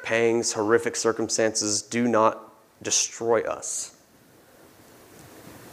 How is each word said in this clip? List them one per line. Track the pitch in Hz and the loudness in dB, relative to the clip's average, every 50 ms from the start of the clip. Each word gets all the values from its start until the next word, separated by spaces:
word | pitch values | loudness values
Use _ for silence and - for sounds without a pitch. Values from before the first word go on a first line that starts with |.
| - | -8
pangs, | - 113 113 117 117 113 117 113 - | -2 0 2 2 4 2 2 0 -2
horrific | - 113 104 104 117 117 - 120 - - | -2 -2 2 4 4 4 2 0 -4 0
circumstances | - 113 110 - 113 104 - - 113 110 104 - 107 104 104 98 | 0 0 0 0 -2 -4 0 0 0 0 0 -2 -2 -2 -2 -2
do | - - - 120 120 120 | -4 -4 -2 0 0 2
not | 113 107 110 113 - - - - - - _ _ _ _ - | 4 4 4 4 2 0 -12 -20 -20 -20 _ _ _ _ -6
destroy | 107 - - - - - - 117 117 117 107 | -2 0 0 -2 -2 -6 -6 0 2 2 2
us. | - - 78 - - - - - - - - - _ _ _ _ _ _ - - - _ - - - - - - - - - - - - - - - - - - - - - - - - | 2 -2 -4 -6 -6 -8 -8 -8 -8 -10 -14 -20 _ _ _ _ _ _ -20 -20 -20 _ -20 -20 -20 -20 -20 -20 -20 -20 -20 -20 -20 -20 -20 -20 -20 -20 -20 -20 -20 -20 -20 -20 -20 -20